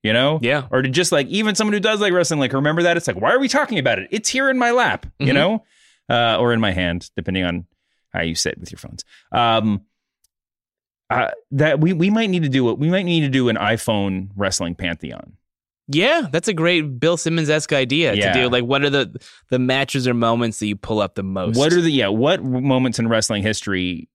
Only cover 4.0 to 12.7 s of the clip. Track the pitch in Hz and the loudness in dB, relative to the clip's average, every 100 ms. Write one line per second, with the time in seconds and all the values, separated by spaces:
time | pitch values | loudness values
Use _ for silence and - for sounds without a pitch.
4 | 190 220 - 262 269 254 240 240 233 190 | -2 -4 -2 0 0 2 2 2 0 -2
5 | - _ 139 135 170 220 _ _ _ _ | -8 _ 0 2 2 0 _ _ _ _
6 | - 120 117 110 120 117 107 87 87 87 | -2 0 2 2 2 2 2 0 -2 -2
7 | - - 90 95 90 87 87 _ _ _ | -6 -8 -4 -2 -2 -4 -8 _ _ _
8 | _ - 85 82 - - 85 - - - | _ -4 -4 -2 -6 -6 -14 -16 -18 -18
9 | - - _ 117 117 113 110 101 _ _ | -20 -20 _ 0 2 2 0 -2 _ _
10 | _ _ _ _ _ _ _ _ _ _ | _ _ _ _ _ _ _ _ _ _
11 | _ 120 117 - _ 135 156 147 160 175 | _ -2 -2 -6 _ 0 2 4 2 2
12 | 185 220 220 180 151 131 120 | 2 2 0 0 0 2 0